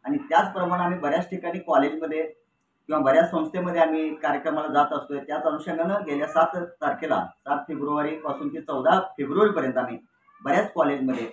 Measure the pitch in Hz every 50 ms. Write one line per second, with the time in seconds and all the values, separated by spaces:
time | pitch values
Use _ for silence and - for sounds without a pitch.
0 | _ 135 147 139 - - 160 180 190 - - 190 175 175 180 180 180 175 180 175
1 | 147 143 156 175 180 - 190 170 - 175 175 185 - 170 160 - 139 151 156 160
2 | 165 147 156 156 160 156 - _ _ _ _ _ _ _ _ _ _ - 156 151
3 | 139 135 135 160 165 - 180 160 156 - - 185 180 175 170 165 160 160 160 160
4 | 156 151 147 - 156 147 143 - 156 160 151 151 151 151 147 147 143 143 151 143
5 | 143 - 143 139 135 151 147 - 156 160 151 151 - 180 156 160 165 185 196 175
6 | - 147 143 143 151 - - 160 165 170 180 180 175 175 - _ 151 143 139 -
7 | 156 151 135 120 - - - _ _ 139 139 147 - - 151 131 139 147 147 147
8 | 147 151 156 156 - 147 139 - 147 143 - 156 - - 147 131 127 160 - -
9 | - - - - 139 139 156 196 214 208 185 165 135 131 120 127 117 113 113 -
10 | _ _ _ _ _ _ _ _ - 135 175 190 - 175 - 175 151 143 143 135
11 | 131 131 127 120 117 113